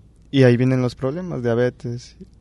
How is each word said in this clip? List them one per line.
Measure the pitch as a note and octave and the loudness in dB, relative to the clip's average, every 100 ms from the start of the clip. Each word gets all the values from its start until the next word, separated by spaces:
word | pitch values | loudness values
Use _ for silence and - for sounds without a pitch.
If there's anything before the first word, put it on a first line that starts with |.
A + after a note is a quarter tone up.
| _ _ _ | _ _ _
y | C#3 | 4
ahí | B2+ A#2+ | 4 4
vienen | B2+ C3 | 2 0
los | B2 | -2
problemas, | - C3 D#3+ F#3 C#3 | -4 -6 -6 -8 -6
diabetes, | A#2+ A#2 B2 - B2 A#2+ - - - _ | -2 0 -2 -4 -10 -12 -14 -20 -20 _